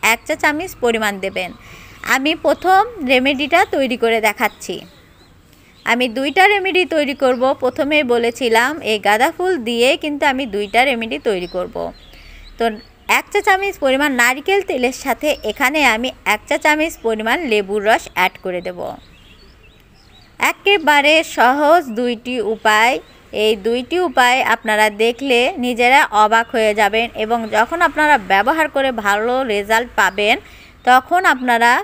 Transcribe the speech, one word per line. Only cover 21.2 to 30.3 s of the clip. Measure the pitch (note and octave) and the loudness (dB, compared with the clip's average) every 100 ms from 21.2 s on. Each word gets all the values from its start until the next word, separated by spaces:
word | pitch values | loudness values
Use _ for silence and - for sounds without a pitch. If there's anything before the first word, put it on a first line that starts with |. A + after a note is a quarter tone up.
| E4 - | 0 2
সহজ | A#3+ C#4 D4 E4+ C#4 G#3+ | 2 4 4 4 2 -4
দুইটি | B3 A3+ A#3+ B3+ G#3 | -4 -4 -6 -6 -4
উপায়। | A3 A3 G#3+ A3+ D4+ - - - - | -2 0 2 2 0 -8 -20 -12 -2
এই | G#3+ G#3+ G3+ | -2 0 -2
দুইটি | A#3+ B3 E4+ F4+ | -4 -4 -4 -2
উপায় | B3+ B3 B3+ - | 2 2 2 0
আপনারা | A3+ A3+ G#3+ G#3+ G#3 | -2 -2 0 0 2
দেখলে | A3+ A#3 C#4 A#3+ B3 F#4 B3 | -2 -2 0 0 0 -2 -4
নিজেরা | A#3 A#3+ C4+ D4+ G#3 | 0 4 4 4 2
অবাক | G#3+ A3+ A#3 A#3+ | 4 4 2 0
হয়ে | A3 G#3 | 0 2
যাবেন | G#3 G#3+ A#3 - | 2 2 -4 -4
এবং | G#3+ A#3 A3 G#3+ | -2 -2 0 0
যখন | A#3 E4+ E4+ | 0 2 0
আপনারা | D4+ D4+ C#4+ F#3+ | 2 2 2 2
ব্যবহার | C#4+ C#4+ D#4+ D4+ C#4+ | 2 2 0 0 0
করে | C4+ A#3 G3+ | -2 -2 -2
ভালো | G3+ A3+ B3+ C4 | 0 0 -2 -2
রেজাল্ট | G3+ G3+ A3 A#3+ - | -4 0 -2 0 0
পাবেন, | G3 F#3+ G#3 | 0 2 0